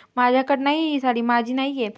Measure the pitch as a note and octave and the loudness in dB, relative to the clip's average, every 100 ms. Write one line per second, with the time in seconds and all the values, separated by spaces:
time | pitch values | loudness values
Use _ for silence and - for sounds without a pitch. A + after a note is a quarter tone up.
0 | - - B3 B3+ C4 C#4 C#4 D4+ D#4+ C#4+ | -10 0 2 2 2 0 0 0 0 0
1 | C4 A#3 A#3 A#3+ A3+ C4 C4+ C#4 A3 | 0 0 0 0 0 -2 -4 -4 -6